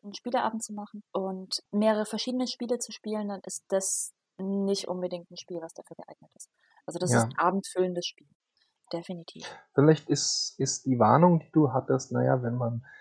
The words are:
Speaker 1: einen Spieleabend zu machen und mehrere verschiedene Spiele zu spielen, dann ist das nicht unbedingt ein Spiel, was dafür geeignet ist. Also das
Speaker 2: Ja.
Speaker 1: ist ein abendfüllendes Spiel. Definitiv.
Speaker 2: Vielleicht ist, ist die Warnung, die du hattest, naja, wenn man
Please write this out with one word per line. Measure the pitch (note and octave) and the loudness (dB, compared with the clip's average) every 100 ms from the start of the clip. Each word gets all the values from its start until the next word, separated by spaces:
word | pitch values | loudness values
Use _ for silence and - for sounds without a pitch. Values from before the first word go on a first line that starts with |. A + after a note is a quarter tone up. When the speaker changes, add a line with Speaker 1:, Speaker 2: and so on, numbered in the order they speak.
Speaker 1:
einen | G#3 | -16
Spieleabend | G3+ A#3+ B3 A3 A3 | -12 -4 0 0 -2
zu | - | -8
machen | G#3 G#3 G#3 - | -10 -12 -16 -6
und | G3 F#3+ F#3 F#3+ - - | -4 -4 -6 -6 -8 -4
mehrere | G#3 A3 G#3+ G#3+ | 2 2 2 -2
verschiedene | G#3+ B3 B3+ B3 | -4 -4 -2 -4
Spiele | - A#3+ A#3+ | -4 -4 -4
zu | - | -4
spielen, | - G#3+ G#3+ G3+ | -10 -8 -6 -6
dann | G3 | -8
ist | - - - | -8 -10 -2
das | F#3+ G3 - - - _ - | -2 0 -2 -4 -10 _ -8
nicht | F#3+ G3 G3 G3 - | -4 0 0 -2 -2
unbedingt | F#3 F3+ F3+ F3 | -6 -6 -8 -12
ein | F3 | -18
Spiel, | - F3 | -12 -10
was | E3 | -10
dafür | - - - | -14 -18 -18
geeignet | - - _ _ | -18 -20 _ _
ist. | - _ _ _ - | -20 _ _ _ -12
Also | E3 | -4
das | F3 | 2
Speaker 2:
Ja. | A#2+ | 4
Speaker 1:
ist | A#2 | 2
ein | C#3 | 2
abendfüllendes | E3+ G3 - F#3 F3+ F3 F3 | 0 0 -4 -2 0 -2 -6
Spiel. | - C#3+ _ _ _ _ _ _ | -12 _ _ _ _ _ _ _
Definitiv. | E3+ E3 F3 E3 - - - _ | -10 -8 -12 -12 -16 -16 -16 _
Speaker 2:
Vielleicht | - D3 D#3 - | 4 6 4 2
ist, | C#3+ - - - - | -2 0 -2 -4 -4
ist | C3+ - C#3 | -4 -4 -2
die | B2 | 4
Warnung, | G#2+ C3 F3+ E3 | 6 8 8 4
die | - | 2
du | D#3+ C#3+ | 4 4
hattest, | B2+ - C3 - | 2 0 0 0
naja, | B2 B2+ C3 | 0 2 2
wenn | A#2+ B2 | 0 -2
man | A#2 A#2+ - - | -2 -4 -8 -20